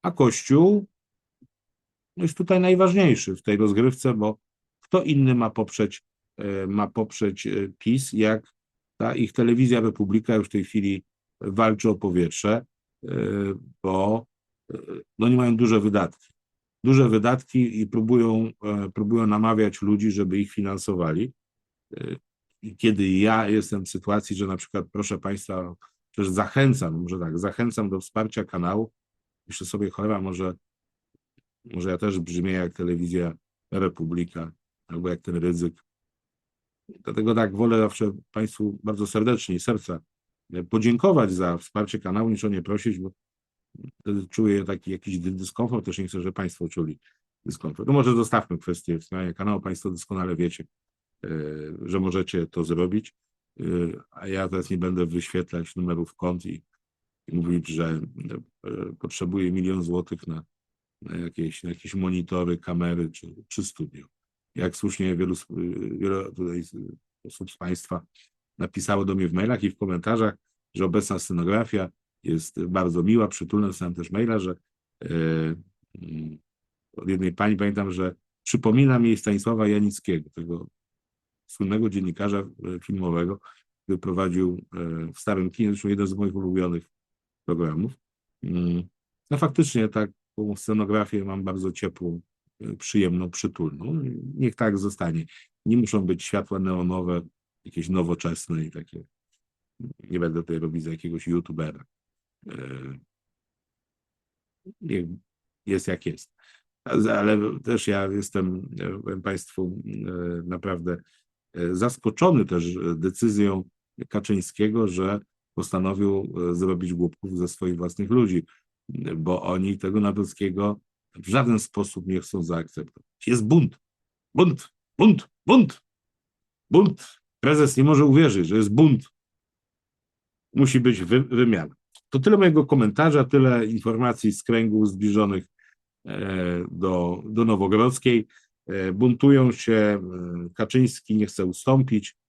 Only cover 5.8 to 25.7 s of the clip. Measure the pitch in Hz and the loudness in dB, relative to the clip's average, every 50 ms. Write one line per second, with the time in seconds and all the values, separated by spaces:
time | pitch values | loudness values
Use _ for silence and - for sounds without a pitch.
5.8 | 107 101 - - _ _ _ _ _ _ _ - 104 101 98 95 95 95 98 104 | -2 -2 -2 -12 _ _ _ _ _ _ _ -10 -8 -6 -6 -4 -4 -2 0 0
6.8 | 104 101 _ 113 110 107 - - 110 101 92 - - 104 98 101 98 95 95 _ | 0 0 _ -4 -4 -4 -2 -2 -2 -2 -2 -4 -6 -4 -4 -4 -4 -6 -8 _
7.8 | - 110 120 135 131 - - 107 107 107 110 110 _ _ _ _ _ _ _ _ | 0 0 0 0 0 -2 0 2 2 2 2 0 _ _ _ _ _ _ _ _
8.8 | _ _ _ _ 110 117 123 - 117 104 - - 120 117 117 120 131 120 123 113 | _ _ _ _ -4 -4 0 -2 -2 -2 0 2 4 4 4 4 4 4 4 4
9.8 | 110 110 - - 104 95 101 110 110 - 117 110 92 - - 104 95 - - 107 | 2 0 0 0 0 2 2 0 2 2 0 0 0 0 -2 -4 -4 0 -2 0
10.8 | 98 98 98 95 _ _ _ _ _ _ _ _ - 101 95 107 110 110 110 104 | 0 0 -2 -2 _ _ _ _ _ _ _ _ -8 -4 0 2 4 4 4 4
11.8 | - 113 104 87 - 98 87 90 87 80 - - - 104 110 117 120 _ _ _ | 2 2 2 2 0 0 2 2 2 0 -2 -2 0 0 0 0 -2 _ _ _
12.8 | _ _ _ _ - - - - 107 98 101 104 101 98 98 - - - - _ | _ _ _ _ -12 -6 -4 -4 -2 -2 -2 -2 -2 -4 -4 -6 -10 -20 -16 _
13.8 | - 95 95 95 95 104 110 117 117 _ _ _ _ _ _ _ _ _ - - | -4 -2 0 0 2 0 0 -2 -4 _ _ _ _ _ _ _ _ _ -16 -14
14.8 | - - 90 - - _ _ - 110 120 123 127 123 120 117 110 123 110 113 107 | -12 -12 -14 -14 -14 _ _ 2 4 4 6 6 4 4 4 4 4 4 4 4
15.8 | 101 107 98 101 87 85 - _ _ _ _ _ _ _ _ _ _ _ _ _ | 4 2 2 2 0 -2 -6 _ _ _ _ _ _ _ _ _ _ _ _ _
16.8 | - 127 135 135 135 117 110 110 104 120 127 127 - _ - 131 123 117 113 107 | 2 6 6 6 6 6 4 4 4 2 2 0 -2 _ 0 2 2 2 0 -2
17.8 | 107 101 - 113 110 110 123 120 117 113 113 110 113 113 - _ 107 104 104 101 | -4 -2 0 -2 2 4 4 4 4 4 2 2 0 -2 -6 _ -6 -4 -4 -2
18.8 | 98 95 - - 107 104 117 117 113 107 104 107 110 110 113 107 107 104 - - | -4 -4 -4 -4 0 2 2 2 4 4 2 4 2 2 4 2 2 0 0 -2
19.8 | 104 101 104 101 104 110 95 101 101 90 90 101 101 101 - - 101 98 98 92 | 0 2 2 2 2 0 0 0 0 0 0 -2 -2 -2 -4 -4 -4 -4 -4 -6
20.8 | - - 98 90 85 80 78 87 110 135 _ _ _ _ _ _ _ _ _ _ | -4 -4 -2 0 0 0 0 -2 -4 -4 _ _ _ _ _ _ _ _ _ _
21.8 | _ _ - - - - - - _ _ _ _ _ _ _ _ - 110 98 _ | _ _ -14 -12 -10 -10 -10 -12 _ _ _ _ _ _ _ _ -18 -18 -8 _
22.8 | - 113 107 98 98 95 95 95 101 110 110 113 110 101 107 107 85 - 107 98 | 2 2 4 4 2 2 4 4 4 4 4 2 2 2 0 0 0 -2 -6 -6
23.8 | 92 - - 95 - 104 101 104 - - 104 92 101 95 92 90 - _ - 101 | -6 -8 -10 -8 -4 -2 -2 -2 -2 -4 -6 -4 -4 -4 -4 -8 -10 _ -6 -8
24.8 | 87 - _ 101 104 - 104 92 - 98 98 95 - - 95 92 90 90 | -8 -6 _ -6 -6 -4 -6 -6 -6 -8 -8 -8 -8 -10 -8 -8 -8 -10